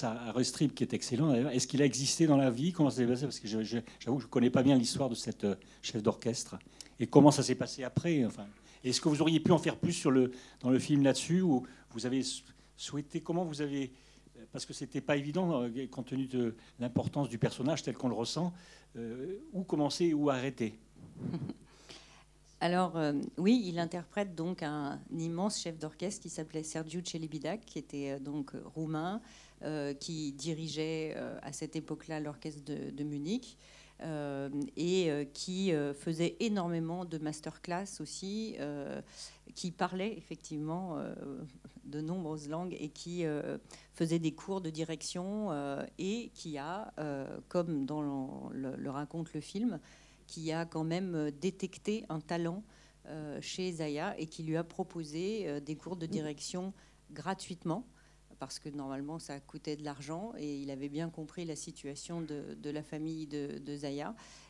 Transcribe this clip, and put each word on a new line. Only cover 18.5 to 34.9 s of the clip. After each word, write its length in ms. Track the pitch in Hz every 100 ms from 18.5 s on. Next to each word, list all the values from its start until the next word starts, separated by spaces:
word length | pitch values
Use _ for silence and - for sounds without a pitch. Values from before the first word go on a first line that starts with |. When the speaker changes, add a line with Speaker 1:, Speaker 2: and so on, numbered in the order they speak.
| 175 - - - 113
Speaker 1:
euh, 440 | 117 127 147 202 311
où 120 | 185
commencer, 500 | 180 151 143 - 170
où 160 | 151 147
arrêter ? 500 | 131 135 131 113 - - - - -
<laughs> 400 | - 175 - - - - - - - - - - - -
Speaker 2:
Alors, 360 | 170 180 185 160
euh, 160 | 151 143 - -
oui, 260 | 185 247 185
il 120 | 170
interprète 560 | 165 175 165 - 202 160
donc 280 | 165 180
un 360 | 151 147 143 143 - 165
immense 440 | 165 170 208 208
chef 160 | 175 160
d'orchestre 440 | 151 - 175 -
qui 80 | 170
s'appelait 340 | - 156 156
Sergiu 380 | 156 160 156 175 175
Celibidache, 560 | 165 160 151 147 214 -
qui 140 | 160
était, 320 | - 143 139
euh, 80 | 139
donc, 340 | 139 147 135
euh, 80 | - -
roumain, 560 | 156 156 156 165 214 - - - -
euh, 300 | - 156 143
qui 400 | 139 - 160 147
dirigeait, 800 | 139 147 156 160 147 156 160 156 -
euh, 240 | 123 113
à 120 | 135
cette 240 | 135 156 160
époque-là 420 | 151 151 - 156
l'orchestre 420 | 147 143 156 147 143
de, 240 | 143 139
de 140 | 143 147
Munich, 520 | 147 147 247 - - - - - -
euh, 480 | 165 151 143 139 139 143 143 -
et, 340 | 170